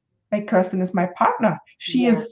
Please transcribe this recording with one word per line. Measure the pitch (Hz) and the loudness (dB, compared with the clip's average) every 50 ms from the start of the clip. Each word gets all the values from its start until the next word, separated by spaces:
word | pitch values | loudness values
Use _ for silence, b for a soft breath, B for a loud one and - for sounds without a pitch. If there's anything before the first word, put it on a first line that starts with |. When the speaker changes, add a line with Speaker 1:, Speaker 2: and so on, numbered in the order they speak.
| _ _ _ _ _ _ | _ _ _ _ _ _
Speaker 1:
like, | - 208 208 - | -6 -6 -4 0
"Kirsten | 233 185 185 - - 185 | 2 2 2 2 0 -2
is | 185 180 - | -4 -2 0
my | 185 175 180 - - | -2 -2 -2 -2 0
partner. | 226 - 480 480 233 208 160 139 b b b b | 0 2 2 2 0 0 0 -2 b b b b
She | - - - 254 247 | -12 -4 0 2 4
Speaker 2:
Yeah. | 240 | 4
Speaker 1:
is, | 220 170 - - | 2 2 0 -8